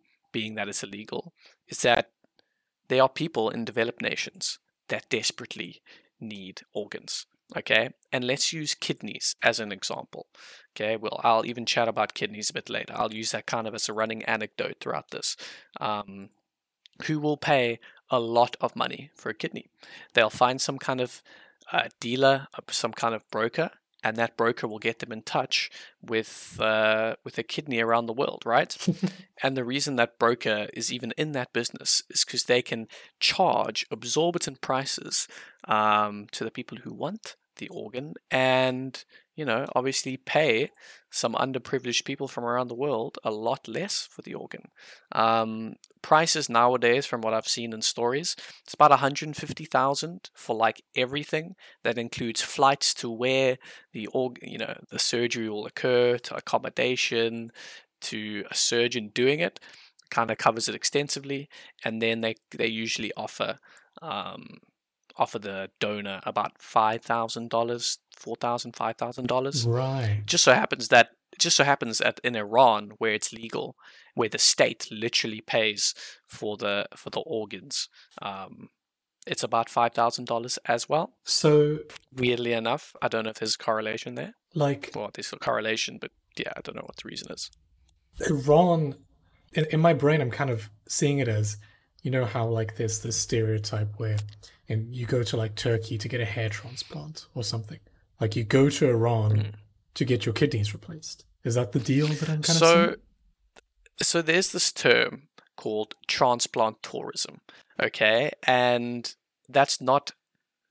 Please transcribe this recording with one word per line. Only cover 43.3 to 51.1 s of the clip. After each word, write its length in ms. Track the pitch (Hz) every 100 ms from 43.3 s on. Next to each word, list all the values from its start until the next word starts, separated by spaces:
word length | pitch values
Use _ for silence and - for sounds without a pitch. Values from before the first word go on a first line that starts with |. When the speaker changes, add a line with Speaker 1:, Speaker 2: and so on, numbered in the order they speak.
Speaker 1:
lot 380 | 107 113 135 -
less 380 | 123 190 - -
for 120 | -
the 120 | -
organ. 360 | - - - - _ - - -
Um, 640 | - 113 113 110 110 113 - - _
prices 480 | - 156 165 160 135
nowadays, 560 | 117 120 127 120 123
from 160 | - 120
what 140 | 110
I've 140 | 110 -
seen 260 | - 117
in 80 | 110
stories, 540 | - - 117 131 180 - - -
it's 100 | -
about 180 | - 147
a 40 | 135
hundred 400 | 139 143 156 147
fifty 300 | 151 - 160
thousand 640 | - 131 143 160 180 -
for, 220 | - - 110
like, 260 | 110 - _
everything. 640 | - 127